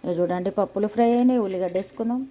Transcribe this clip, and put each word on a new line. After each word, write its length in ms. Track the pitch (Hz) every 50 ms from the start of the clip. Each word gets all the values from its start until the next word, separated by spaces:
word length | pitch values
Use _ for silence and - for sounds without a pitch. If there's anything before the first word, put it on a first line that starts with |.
ఇక 100 | - 175 175 165
చూడండి, 320 | 180 170 180 180 180 196 190 214
పప్పులు 300 | 196 185 - 196 202 214 -
ఫ్రై 160 | 233 240 233 240
అయినాయి, 260 | 240 247 254 254 247 214
ఉల్లిగడ్డ 300 | 190 190 180 190 180 175 185
వేసుకుందాం. 420 | 196 - - - 226 233 240 254 269 269